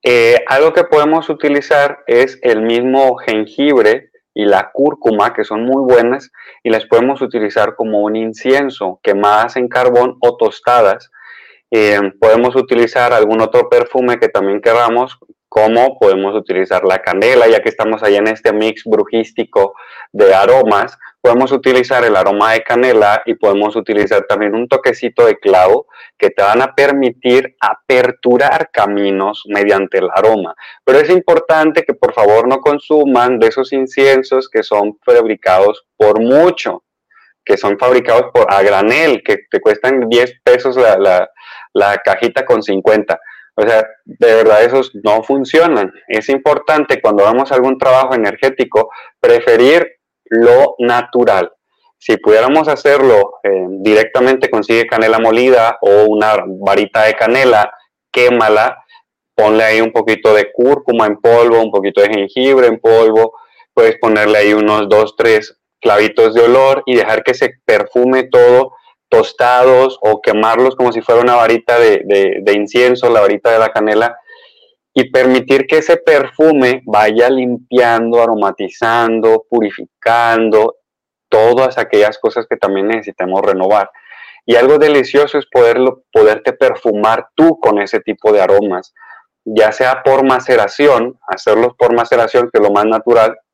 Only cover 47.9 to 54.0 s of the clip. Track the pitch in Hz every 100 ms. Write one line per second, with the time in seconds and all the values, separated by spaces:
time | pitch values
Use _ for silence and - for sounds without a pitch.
47.9 | 131 131 127 107 113 135 135 127 107 113
48.9 | - - _ 123 120 117 113 127 165 170
49.9 | _ _ _ _ 113 120 123 143 - 120
50.9 | 120 120 127 117 98 87 _ _ _ _
51.9 | _ - 110 - 107 123 151 156 143 143
52.9 | 139 135 107 101 - 101 95 90 95 98
53.9 | 107